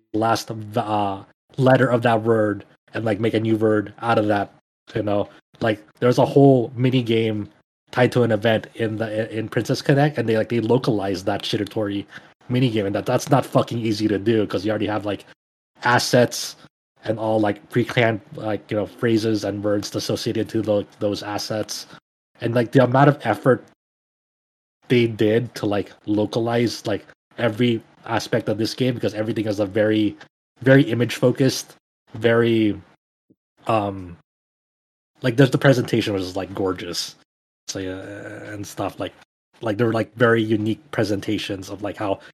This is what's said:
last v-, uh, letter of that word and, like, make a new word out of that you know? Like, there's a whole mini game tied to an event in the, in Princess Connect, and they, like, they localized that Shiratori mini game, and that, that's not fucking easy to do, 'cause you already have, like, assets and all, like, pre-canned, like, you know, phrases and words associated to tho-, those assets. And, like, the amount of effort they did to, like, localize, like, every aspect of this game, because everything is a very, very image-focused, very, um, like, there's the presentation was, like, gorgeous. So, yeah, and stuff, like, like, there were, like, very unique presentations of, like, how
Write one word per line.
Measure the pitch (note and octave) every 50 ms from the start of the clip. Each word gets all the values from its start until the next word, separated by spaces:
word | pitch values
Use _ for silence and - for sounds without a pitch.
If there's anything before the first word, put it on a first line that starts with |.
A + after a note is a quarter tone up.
| _ _ -
last | G#2+ A2+ A2+ A2+ G#2+ - -
v-, | A2+ A2 G#2+ G#2 G#2+ A#2+
uh, | A2 G#2 G#2+ G#2 G2+ G2 G2 G2 F#2 - _ _ _ _ _ -
letter | C3 B2+ C3 B2 B2 B2
of | A#2+ A#2+ A#2
that | B2 A2+ A2
word | G#2+ A#2 A2+ A2 G#2+ G#2 G2+ G2 - _ _ _ _ _ -
and, | G2+ A2
like, | A2+ G#2 F#2+
make | A2+ A2+ G#2+
a | A2
new | A2 A2+ A2+ G#2+
word | A2+ A2 G#2+ G#2 G2+ G2 - -
out | A#2 A#2 A2+ A2
of | G#2 G#2
that | G#2 G2+ G2 - - _ _ _ _ _ _ - -
you | A2+ G2+
know? | G#2 G2+ G2+ F#2+ - - - _ _ _ -
Like, | - A2+ G#2+ - - _ _ -
there's | B2 B2 B2 -
a | B2+
whole | - - D3 C#3 C#3 C3+ B2+ A2+ - -
mini | A2+ B2+ B2+ A#2+ C3 A#2+
game | A2 A2+ A2+ A2+ A2 G#2+ G#2+ G2+ - - _ _ _ _ _ _ _
tied | - - B2+ A#2+ -
to | B2 A#2+
an | A2+
event | A2+ G2+ G2 A#2 A2+ G#2 - - -
in | - A#2 G#2+ A2 G#2
the, | A2+ A2 G#2+ A2 A2+ A2 G#2+
in | A2+ A2 G#2+
Princess | - B2 A2 - C3 -
Connect, | - - C#3+ C3+ C#3+ D3+ D3 -
and | A#2 A2+
they, | A2 A2
like, | G#2 -
they | A#2+ A#2+
localized | A2 A2 A#2 B2 B2 - A2 G2+ F#2+ G2 G2 F2 F#2+
that | G#2+ G2+ G2 -
Shiratori | - - G#2 G#2 F#2+ - A2+ G#2+ G2+ G2+ G2+ F#2+ - - - - - _ _ _ -
mini | B2 B2 C3 B2
game, | G#2+ A2 G2+
and | G2 G2+
that, | G#2 F#2+
that's | - B2 B2 - -
not | C#3 C3 -
fucking | - - C3 A2 - A#2 A#2
easy | A2 A2+ G#2+ G#2 G#2+ G#2+
to | G#2 F#2+
do, | F#2+ A2+ A#2 A2 G2+ F2+
'cause | - G2 F2
you | G#2+
already | G#2+ G#2+ G#2+ G2
have, | G#2 G#2+ G2+
like, | G#2 G2 - - - - _ _ _ _ _ _ _ _ - -
assets | A#2+ A#2+ A#2+ - - - B2 A#2+ - - - - - - - - - _ _ _ _ _ _ -
and | A2+ A2 A2
all, | A2 A2 A2 A2
like, | G#2+ G#2 G2+ - - -
pre-canned, | - A#2+ A2+ - - B2+ A#2+ A2+ A2 G#2 - - -
like, | - A2+ G#2+ G#2 G2+ - -
you | A#2 G#2
know, | G2
phrases | F2 - - - A#2 A2+ G#2+ G#2 A2+ A2 G#2 G#2
and | G2+ G2 G#2 G2+
words | G#2 G#2 G#2 G#2 - -
associated | A2 - - A2 - - A#2+ G#2+ A2+ G#2 -
to | - A2
tho-, | G2+ G#2 G#2 G#2 G2 - - -
those | G#2+ G#2 G2+ F#2+ -
assets. | G#2 G#2 G#2 - - A2+ G#2+ G#2 - - - - - - - _ _ _ _ _ _ _ -
And, | - A#2 A#2
like, | B2 A#2+ A#2
the | - C3+ B2
amount | B2 B2 C3 C#3+ D3
of | C3+ - -
effort | A#2 G#2 - - C3+ B2 A2 - - _ _ _ _ _ _ _ _ _ _ _ _ _ _ _ _ _ _ _ _ _ _ _ -
they | B2+ A#2+ A#2 A2+
did | A2+ G#2 A2+ G#2 G#2+ A#2+ B2+ A2+ -
to, | - -
like, | G#2 G2+ G2+ F2+ - - _ -
localize, | G#2 G#2 G2+ G#2+ G2+ - B2 A2+ A#2 A#2 A#2+ A#2+ G#2+ - - - A2+
like, | G2+ F2+ - - - _ _ _ _ -
every | A#2 A#2 G#2+ A2 B2 A#2+ A#2 A2 - _ _ _ -
aspect | - A#2 G#2+ - - - A2+ - -
of | G#2+ G2+
this | A2 G#2+ -
game, | - B2+ B2+ B2+
because | A2 - G2+ F#2
everything | G#2+ A2 G#2+ A2 A2+ G#2
is | A2 G2+ G2+
a | G#2
very, | F#2+ F#2+ A2 G#2 G#2+ A2 G#2+ G#2+ G2+ G#2 - - - _ _ _ _ _ -
very | A#2 C3+ C3+ C3+ C#3+
image-focused, | E3 A#2 A2+ A#2+ A2+ - - - B2+ A#2+ - C3+ C3 B2+ - - - - _ _ _ _ _ _ _ -
very, | G#2+ G#2+ A#2+ A#2 A#2 A#2 A#2 A#2 A2+ A2 G#2 F#2+ F2+ - _ _ _ _ _ _ _ _ _ _ _ _ _ _ _ - -
um, | A2+ A2 G2+ G2+ G2 G2 F#2 F2 E2+ - _ _ _ _ _ _ _ _ _ _ _ _ _ _ _ _ _ _ _ _
like, | - C3 A#2 A#2
there's | C#3 B2
the | - D3+
presentation | - C#3 C3 B2+ A2+ - - A2+ G2 G#2+ G#2
was, | F#2+ F#2 F2+ F2+
like, | G2 F#2+ F#2 G2
gorgeous. | A2+ G2+ F#2 F#2 F2+ - F2 E2+ - - - - _ _ _ _ _ _ _ _ _ _ -
So, | - G#2
yeah, | F#2+ F#2 F#2 F#2+ G2 G2+ G2+ G2+ G#2 G#2 G#2 G#2+ G#2 G#2
and | G#2+ G2+ G2+
stuff, | - - - G2+ F#2 - -
like, | G2 F2+ - - - _ _ _ _ _ _ -
like, | - A2+ G#2 G#2
there | B2 A2+
were, | A2
like, | A2 G#2+ - -
very | A2 B2+ A#2 A#2 A#2
unique | A2 G#2+ A2+ G#2 G#2 A2 G#2+ - - _
presentations | - - A2+ F#2+ G#2 G2 - - G#2+ F2+ - - G2+ F#2+ F#2+ -
of, | G2+ F#2+ G#2
like, | G2+ F2 -
how | G#2+ G2 G2 - - -